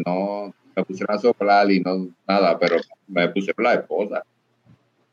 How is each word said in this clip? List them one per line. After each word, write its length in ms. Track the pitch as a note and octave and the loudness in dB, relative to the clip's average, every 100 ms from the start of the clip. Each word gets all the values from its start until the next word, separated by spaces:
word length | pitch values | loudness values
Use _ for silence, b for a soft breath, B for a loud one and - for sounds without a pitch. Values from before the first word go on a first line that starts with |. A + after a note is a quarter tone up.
| E2+ | 0
no, 480 | F2+ G2+ G2+ G2+ - _ - | -2 -2 -6 -10 -16 _ -6
me 80 | F#2 | -6
pusieron 300 | F#2+ G2+ G#2 | -6 -4 0
a 40 | |
soplar 500 | A#2+ - G2+ G2+ G2+ | 0 2 4 4 4
y 80 | G2 | 2
no, 260 | F2+ F#2+ F2+ - - | 0 -4 -6 -12 -2
nada, 300 | G2 F#2 E2 | 2 2 2
pero 180 | F2 E2+ - - - | 2 0 -2 -16 -6
me 200 | F#2+ F#2 | -2 0
pusieron 340 | G2 F#2+ - | -2 -4 -2
las 160 | A#2+ G#2 | 0 0
esposas. 420 | - E2 G#2+ - - _ _ _ _ _ _ _ _ | -2 -4 -4 -6 -10 _ _ _ _ _ _ _ _